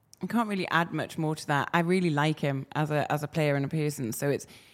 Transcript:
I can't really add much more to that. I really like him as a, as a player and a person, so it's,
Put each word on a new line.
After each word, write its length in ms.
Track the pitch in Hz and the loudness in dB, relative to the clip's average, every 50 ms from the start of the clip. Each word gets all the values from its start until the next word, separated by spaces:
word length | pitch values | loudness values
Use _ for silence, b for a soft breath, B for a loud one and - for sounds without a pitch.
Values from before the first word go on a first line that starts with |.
| _ _ - - | _ _ -14 -8
I 40 | 190 | -6
can't 220 | 185 214 240 226 208 | -2 0 0 0 0
really 180 | 202 190 175 - | -2 -2 -2 0
add 220 | - 165 170 170 | 2 0 0 0
much 260 | 160 151 113 - - | -2 -4 -4 -4 -4
more 180 | 170 160 151 156 | -2 -2 -2 -2
to 120 | - - | -4 -2
that. 220 | - 147 139 - - - | 0 0 0 0 2 2
I 60 | 170 | 2
really 300 | 165 170 185 190 180 170 | 2 4 2 2 2 2
like 300 | 147 143 147 156 151 - | 2 2 2 2 2 0
him 260 | 156 143 135 135 135 - - | 0 -2 0 -2 -4 -4 -4
as 180 | 143 151 143 | -2 -2 0
a, 180 | 151 147 - - | 0 0 0 0
as 120 | 151 147 151 | -2 -2 -2
a 40 | |
player 280 | - - 165 151 147 143 | -4 -2 0 2 2 2
and 80 | 139 139 | 2 0
a 60 | 139 | 0
person, 420 | - 160 147 147 143 - 127 110 | 0 0 0 0 -2 -2 -4 -4
so 180 | - - 151 143 | -4 -2 0 0
it's, 180 | 131 - - B B B B B | 0 0 -2 B B B B B